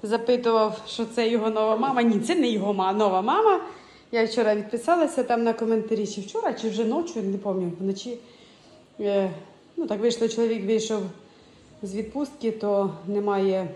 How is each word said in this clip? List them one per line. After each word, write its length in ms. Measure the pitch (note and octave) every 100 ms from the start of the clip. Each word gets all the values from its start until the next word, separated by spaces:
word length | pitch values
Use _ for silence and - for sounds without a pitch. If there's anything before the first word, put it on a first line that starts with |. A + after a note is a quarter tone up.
запитував, 760 | G#3+ A3+ A#3 A#3+ A#3+ A3+ G#3+ - -
що 180 | - A3+
це 220 | - A3+
його 200 | A#3 A3
нова 260 | G#3+ A3 A3
мама. 260 | C4+ B3+
Ні, 180 | A#3 G3+
це 160 | - F4
не 140 | B3
його 240 | G#3+ G3+
ма-, 200 | G3 F#3
нова 280 | G3+ G#3+ F#3
мама. 380 | G#3 F4 A4 F4+ - - - - -
Я 140 | A#3 A3+
вчора 300 | B3 G#3+ G#3
відписалася 680 | G#3 A#3 A#3 F4 D4+ C4+
там 200 | B3 A#3+
на 100 | A#3
коментарі, 540 | A3+ A3+ A3+ G#3+ A3 G#3
чи 140 | -
вчора, 320 | G3 - A4
чи 160 | G#3+ A3
вже 160 | G3 A3
ночі, 360 | C#4 E4+ A#3
не 160 | G3 G3
пам'ятаю, 360 | G3+ F#3+ F3+ E3+
вночі. 380 | F#3+ F#3+ B3 A#3 - - - - - - - -
Е, 300 | G3+ G3+ F#3+ D#3+ - - - -
ну, 100 | D#4+
так 120 | G#3
вийшло, 280 | A#3 A#3 A3+
чоловік 380 | A3+ A#3 A3+ F#3+
вийшов 360 | A3 A3 A3 F#3+ - - - - - - -
з 140 | G3 G3
відпустки, 560 | A3 C4+ C#4+ - A3+
то 420 | A3 G#3 G3+ G3 D#3+ E3
немає 600 | G3+ G#3 G3+ G3 F#3+ F#3